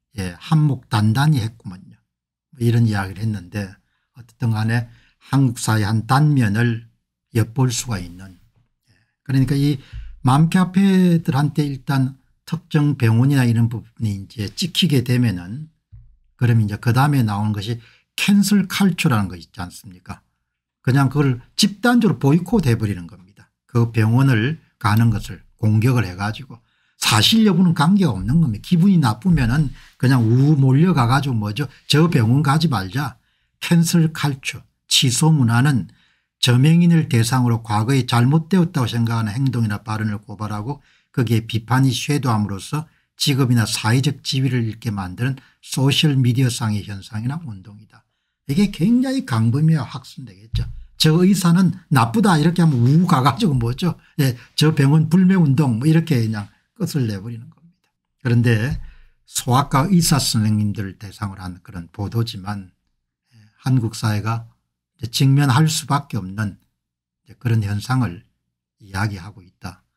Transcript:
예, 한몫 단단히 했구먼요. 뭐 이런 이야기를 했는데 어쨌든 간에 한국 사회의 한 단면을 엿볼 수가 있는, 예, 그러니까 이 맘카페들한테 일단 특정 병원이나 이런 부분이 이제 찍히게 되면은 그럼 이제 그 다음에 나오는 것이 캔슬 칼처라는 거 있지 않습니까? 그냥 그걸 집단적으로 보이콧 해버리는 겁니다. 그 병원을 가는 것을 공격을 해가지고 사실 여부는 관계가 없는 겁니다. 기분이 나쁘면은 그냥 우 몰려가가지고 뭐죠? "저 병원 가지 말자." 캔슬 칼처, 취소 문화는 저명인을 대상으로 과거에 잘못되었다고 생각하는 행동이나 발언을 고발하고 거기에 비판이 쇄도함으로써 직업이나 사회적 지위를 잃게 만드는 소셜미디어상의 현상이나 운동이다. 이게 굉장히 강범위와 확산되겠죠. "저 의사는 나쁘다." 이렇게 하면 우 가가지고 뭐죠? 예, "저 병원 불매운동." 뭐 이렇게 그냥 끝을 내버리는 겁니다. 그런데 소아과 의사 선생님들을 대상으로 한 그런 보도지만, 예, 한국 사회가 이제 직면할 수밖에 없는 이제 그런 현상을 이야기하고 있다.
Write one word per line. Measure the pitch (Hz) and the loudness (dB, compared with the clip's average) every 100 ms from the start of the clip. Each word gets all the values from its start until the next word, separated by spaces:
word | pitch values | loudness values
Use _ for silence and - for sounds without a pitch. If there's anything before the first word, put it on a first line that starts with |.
| _ 104 | _ -10
예, | 90 87 | -10 -10
한몫 | - 156 151 123 - | -2 0 0 -2 -4
단단히 | 107 107 113 151 143 | 0 0 2 2 0
했구먼요. | 107 - 101 90 - - _ _ _ _ _ | -2 -10 -18 -18 -20 -20 _ _ _ _ _
뭐 | - | -4
이런 | 117 117 117 | 0 2 2
이야기를 | 101 95 95 | 0 -6 -8
했는데 | 110 104 87 104 95 - _ _ _ | -8 -8 -8 -10 -10 -14 _ _ _
어쨌든 | - - - 113 | -20 -20 -6 -4
간에 | 107 110 120 117 - _ _ | -2 -2 -2 -4 -12 _ _
한국 | - 135 131 110 | -4 0 2 0
사회의 | - 110 101 | -2 0 0
한 | 110 110 | -2 0
단면을 | 131 151 139 110 107 120 113 - _ _ _ _ 117 | 2 2 2 0 0 -2 -4 -10 _ _ _ _ -4
엿볼 | 110 110 127 | -2 -2 -2
수가 | 117 123 98 | -4 -8 -10
있는, | 85 90 95 87 _ _ _ _ _ | -10 -16 -20 -20 _ _ _ _ _
예, | _ _ _ | _ _ _
그러니까 | - 135 131 | -2 0 0
이 | 139 147 139 - - - - | 0 0 -2 -8 -16 -16 -4
맘카페들한테 | 127 135 165 185 180 190 196 185 180 165 170 - 147 - | 2 4 4 2 2 2 4 4 4 2 0 0 0 -2
일단 | 147 135 - 135 131 131 _ _ - | -4 -4 -4 -2 -2 -6 _ _ -10
특정 | 165 - 156 147 135 | -10 -2 0 0 2
병원이나 | 113 113 135 139 | 2 4 4 2
이런 | 120 117 117 | 2 2 0
부분이 | 117 - - 110 98 | -2 -12 -8 -6 -6
이제 | 98 - 95 - | -10 -10 -10 -6
찍히게 | 170 - 170 139 | -6 -2 0 0
되면은 | 120 123 120 90 87 131 156 _ _ - - _ _ | 0 0 0 -2 -8 -14 -14 _ _ -20 -20 _ _
그럼 | - 120 113 | -2 2 2
이제 | 104 101 | 0 -2
그 | 123 | -2
다음에 | 117 147 139 | 0 2 2
나오는 | 110 101 107 | 0 -2 -4
것이 | 104 101 117 - _ _ - | -4 -6 -10 -12 _ _ -4
캔슬 | - 202 190 202 175 | 2 2 4 0 0
칼처라는 | - 196 165 160 110 95 | 0 0 0 0 0 -2
거 | 87 | -8
있지 | 80 - | -18 -14
않습니까? | 90 - 101 90 - - _ _ _ _ _ _ | -14 -16 -20 -20 -18 -18 _ _ _ _ _ _
그냥 | - 139 131 | -2 0 0
그걸 | 147 143 120 - - | 0 0 -2 -8 -2
집단적으로 | 202 - 240 240 208 120 | -2 0 2 4 2 2
보이콧 | 139 160 170 226 143 | 2 2 2 0 0
해버리는 | 110 104 90 82 | 0 -2 -6 -12
겁니다. | - - _ _ _ _ | -20 -20 _ _ _ _
그 | 120 117 | -2 0
병원을 | 113 110 120 135 117 123 160 _ _ | 0 2 4 4 2 0 -4 _ _
가는 | 101 107 117 | 0 2 2
것을 | 101 - - _ _ | 0 -6 -14 _ _
공격을 | 107 107 123 123 92 | 0 2 2 0 -2
해가지고 | 92 101 107 131 117 _ _ _ - | -6 -8 -8 -16 -20 _ _ _ -6
사실 | - 107 104 220 | 0 2 4 4
여부는 | 214 170 180 | 4 4 2
관계가 | 165 147 202 165 | 2 2 2 2
없는 | 95 98 165 | -2 -2 0
겁니다. | 143 104 - | 0 -2 -2
기분이 | 175 202 180 | 2 4 4
나쁘면은 | 127 107 190 160 117 143 139 - - _ | 2 0 0 2 2 0 -2 -6 -20 _
그냥 | 123 131 | 2 2
우 | 110 123 143 147 | 4 4 4 4
몰려가가지고 | 135 135 185 151 117 135 151 | 4 4 2 2 2 0 -2
뭐죠? | 113 104 104 151 - - | -4 -4 -6 -10 -10 -2
"저 | 143 165 | 2 2
병원 | 151 113 135 | 2 2 2
가지 | 143 156 160 | 2 0 0
말자." | 113 92 113 143 - _ _ _ _ | -2 -4 -8 -8 -12 _ _ _ _
캔슬 | - 170 165 170 160 | 0 2 2 2 0
칼처, | 160 151 135 - - - _ - | -2 -6 -6 -10 -12 -16 _ -2
취소 | - 135 113 156 | 0 2 2 2
문화는 | 156 117 117 139 127 82 _ _ _ _ _ | 4 2 2 2 0 -4 _ _ _ _ _
저명인을 | 127 120 151 170 175 165 - | 0 4 4 4 4 2 2
대상으로 | 120 113 127 120 113 | 0 0 0 0 -2
과거에 | 110 107 107 135 127 | -2 -2 0 0 0
잘못되었다고 | 120 123 160 160 190 170 139 113 | 2 2 2 2 0 0 -2 -2
생각하는 | 117 117 117 107 | -2 -2 -2 -4
행동이나 | 107 135 117 110 104 | -4 -2 -2 -2 -4
발언을 | - 107 107 101 | -6 -6 -6 -8
고발하고 | - 101 107 104 110 139 _ _ _ | -12 -12 -10 -8 -10 -12 _ _ _
거기에 | - 110 113 113 | -4 0 0 -2
비판이 | 113 - 131 135 | -6 0 2 2
쇄도함으로써 | 117 - 143 123 107 101 98 - 147 160 _ _ - | 0 -4 -2 -2 -2 -2 -6 -8 -8 -10 _ _ -6
직업이나 | 151 135 127 120 107 | -2 0 2 2 0
사회적 | - 110 127 156 - | -2 0 0 0 -4
지위를 | - 135 131 123 | -6 -4 -2 -2
잃게 | 113 104 120 | -4 -6 -8
만드는 | 101 92 92 127 135 - _ | -8 -8 -6 -6 -6 -14 _
소셜미디어상의 | - - 135 139 156 135 123 120 131 - 110 104 | -10 -2 0 2 2 2 2 2 0 -2 -4 -4
현상이나 | 90 101 95 107 120 160 | -8 -14 -12 -10 -8 -8
운동이다. | 151 98 98 104 107 _ _ _ _ _ - | -12 -16 -20 -20 -20 _ _ _ _ _ -4
이게 | 143 202 | -2 -2
굉장히 | - 180 240 262 262 | 0 2 2 0 -4
강범위와 | - 113 113 135 160 156 | -2 0 0 2 2 2
확산되겠죠. | 113 - - - 123 92 113 - - - - - | -2 -12 -16 -20 -20 -20 -8 -6 -6 -10 -14 0
"저 | 160 160 | 2 4
의사는 | 185 208 175 170 175 - - | 4 4 2 4 2 -2 0
나쁘다." | 135 131 233 220 160 | 2 2 2 2 2
이렇게 | 160 175 | 2 2
하면 | 165 127 | 2 4
우 | 120 156 180 | 4 4 2
가가지고 | 131 135 - 214 | 2 0 0 0
뭐죠? | 131 117 123 180 - _ - | 0 -2 -4 -4 -6 _ -2
예, | 139 120 - - | -2 -4 -8 0
"저 | 151 | 2
병원 | 156 139 156 156 | 2 4 4 4
불매운동." | 185 180 190 151 131 143 110 | 4 4 4 2 2 0 0
뭐 | 151 | 2
이렇게 | 160 165 127 | 2 2 0
그냥 | 110 110 104 _ _ | -2 -4 -10 _ _
끝을 | - 165 147 117 | -8 -6 -4 -4
내버리는 | 98 110 117 156 | -6 -10 -16 -18
겁니다. | _ _ _ _ _ _ _ | _ _ _ _ _ _ _
그런데 | 123 117 120 110 123 156 - - - _ _ | -2 2 2 0 -2 -8 -12 -20 -20 _ _
소아과 | - - 127 147 165 180 | -8 -2 -2 0 -2 2
의사 | 180 165 139 | 2 2 0
선생님들을 | - 113 107 107 104 101 98 - | 0 0 0 0 -2 -4 -10 -12
대상으로 | 98 - 101 95 | -18 -12 -12 -10
한 | 92 90 | -16 -16
그런 | - 90 82 | -16 -16 -14
보도지만, | - 98 117 117 98 92 104 92 _ _ _ _ _ _ | -10 -6 -4 -4 -6 -10 -12 -14 _ _ _ _ _ _
예, | 113 107 _ | _ _ _
한국 | 135 131 110 | -2 0 -2
사회가 | - 110 104 107 117 117 _ _ _ _ _ | -4 -4 -4 -4 -8 -10 _ _ _ _ _
이제 | 113 | -8
직면할 | - 135 139 143 151 156 | 0 2 4 2 2 2
수밖에 | - - 139 - 110 | -2 -4 -6 -4 -8
없는 | 92 98 104 - _ _ _ _ _ _ | -8 -6 -8 -8 _ _ _ _ _ _
이제 | _ - | _ -8
그런 | 117 113 | -2 -2
현상을 | 101 104 101 127 101 87 - _ _ _ _ _ | -2 -6 -4 -2 -4 -8 -20 _ _ _ _ _
이야기하고 | 101 95 107 98 98 92 | -14 -8 -8 -8 -16 -20
있다. | 90 _ 92 92 _ | -20 _ -18 -18 _